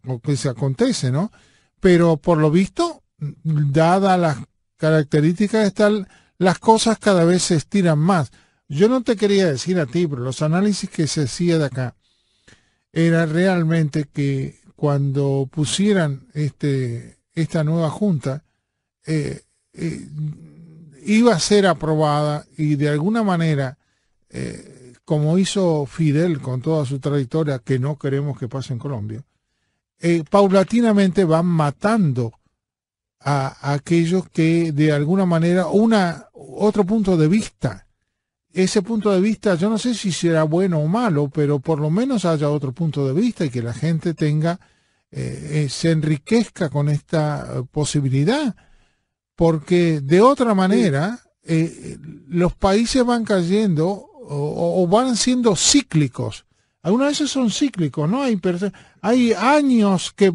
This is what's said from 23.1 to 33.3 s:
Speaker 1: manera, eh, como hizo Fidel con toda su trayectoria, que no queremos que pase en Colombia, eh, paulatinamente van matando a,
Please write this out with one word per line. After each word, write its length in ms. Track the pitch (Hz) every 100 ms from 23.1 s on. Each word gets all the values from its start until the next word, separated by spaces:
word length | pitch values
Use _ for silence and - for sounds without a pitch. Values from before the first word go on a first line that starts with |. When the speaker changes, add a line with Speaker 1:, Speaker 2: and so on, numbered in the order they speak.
| 233
Speaker 1:
manera, 560 | 208 175 165 143 135 135 _ _ _ _ _
eh, 640 | 60 64 53 - - 123 120
como 340 | - 151 151 180
hizo 480 | 190 202 180 151 143
Fidel 540 | - 156 143 175 151
con 200 | 127 127
toda 240 | 156 156
su 140 | 135 139
trayectoria, 640 | 143 143 123 160 151 131
que 180 | - 131
no 200 | 139 151
queremos 400 | 143 139 147 127
que 100 | 120
pase 240 | 135 123
en 60 | 120
Colombia, 440 | 143 123 104 110 - _ _ _ _ _ _ _
eh, 240 | 170 170 151
paulatinamente 960 | 202 196 196 185 226 233 202 196 202
van 220 | 175 160 175
matando 840 | 165 147 - 208 226 165 127 117 - _ _ _ _ _ _ _ _
a, 280 | 139